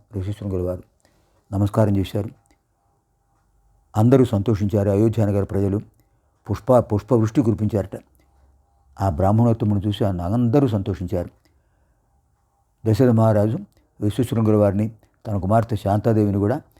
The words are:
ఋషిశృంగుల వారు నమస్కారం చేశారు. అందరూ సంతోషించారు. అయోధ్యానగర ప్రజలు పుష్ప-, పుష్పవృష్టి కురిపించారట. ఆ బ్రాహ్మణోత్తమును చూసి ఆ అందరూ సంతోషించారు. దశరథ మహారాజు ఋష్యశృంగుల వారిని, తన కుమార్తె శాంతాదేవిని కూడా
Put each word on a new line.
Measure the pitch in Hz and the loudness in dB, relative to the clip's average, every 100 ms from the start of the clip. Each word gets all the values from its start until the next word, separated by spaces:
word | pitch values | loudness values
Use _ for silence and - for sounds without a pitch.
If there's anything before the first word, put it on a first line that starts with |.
| _ 101 | _ -10
ఋషిశృంగుల | 95 101 101 95 | -8 -8 -6 -4
వారు | 90 90 - _ _ _ _ _ _ | -4 -8 -12 _ _ _ _ _ _
నమస్కారం | 101 104 - 107 98 | -2 0 2 2 0
చేశారు. | 90 107 101 - _ _ _ _ _ _ _ _ _ _ _ _ _ _ _ 107 | -2 -6 -8 -12 _ _ _ _ _ _ _ _ _ _ _ _ _ _ _ 0
అందరూ | 117 135 123 | 4 6 4
సంతోషించారు. | 101 101 101 104 107 101 | 0 0 0 0 0 2
అయోధ్యానగర | 98 113 107 101 101 | 2 2 2 0 0
ప్రజలు | 98 98 98 101 - _ _ _ _ _ - | -2 -2 -2 -4 -8 _ _ _ _ _ -8
పుష్ప-, | 101 - 123 | -6 2 2
పుష్పవృష్టి | - 104 - 123 110 147 | 2 -2 0 0 2 0
కురిపించారట. | 117 110 107 104 98 - - _ _ _ _ _ _ _ _ - | 0 0 -2 -4 -6 -12 -18 _ _ _ _ _ _ _ _ -6
ఆ | 95 | -4
బ్రాహ్మణోత్తమును | 76 95 110 120 110 104 101 101 | 0 2 2 2 0 0 -2 -2
చూసి | 101 107 | -2 -4
ఆ | 87 85 | -4 -4
అందరూ | 117 120 143 135 | -2 0 2 0
సంతోషించారు. | 104 101 90 92 90 85 - _ _ _ _ _ _ _ _ _ _ _ _ _ _ 113 | -2 -4 -6 -6 -6 -8 -14 _ _ _ _ _ _ _ _ _ _ _ _ _ _ 0
దశరథ | 107 127 | 2 4
మహారాజు | 113 110 107 107 151 208 _ _ - | 4 4 2 0 -2 -10 _ _ -6
ఋష్యశృంగుల | 104 - 120 113 110 107 | -4 -2 -2 0 2 4
వారిని, | 104 101 113 113 _ _ - | 2 2 -4 -6 _ _ -8
తన | 101 | -4
కుమార్తె | 92 113 110 104 | 0 0 0 -4
శాంతాదేవిని | 98 104 120 110 104 98 | -2 0 2 2 2 0
కూడా | 104 143 - _ | 0 -2 -8 _